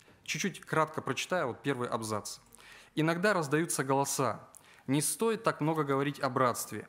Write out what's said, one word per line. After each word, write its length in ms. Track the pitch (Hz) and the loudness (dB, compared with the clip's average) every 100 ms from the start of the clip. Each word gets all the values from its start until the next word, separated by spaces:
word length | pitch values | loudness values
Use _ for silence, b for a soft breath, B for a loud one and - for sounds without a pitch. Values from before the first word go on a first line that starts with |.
| B B | B B
Чуть-чуть 380 | - 156 196 - | -8 -4 -4 -6
кратко 420 | - 156 - - | -2 0 2 -2
прочитаю, 460 | - 127 - 180 135 | -4 -4 -2 -2 -2
вот 140 | 110 | -4
первый 260 | 139 127 120 | -4 -2 -2
абзац. 500 | 120 110 107 - - - B B B B | -2 -2 -4 -6 -12 -18 B B B B
«Иногда 400 | - 156 170 208 | 0 2 2 2
раздаются 480 | 185 143 151 170 - | 2 2 0 0 0
голоса: 640 | 135 139 135 - 123 92 - - B B B | 2 2 2 0 0 -2 -10 -20 B B B
„Не 140 | 143 | 0
стоит 420 | 147 - 226 220 | 0 0 0 2
так 180 | 170 - | 0 0
много 220 | 151 156 | 0 0
говорить 380 | 143 135 143 143 | 2 0 0 -2
о 80 | 135 | 0
братстве, 600 | 127 123 107 - 107 | 2 2 0 -4 -8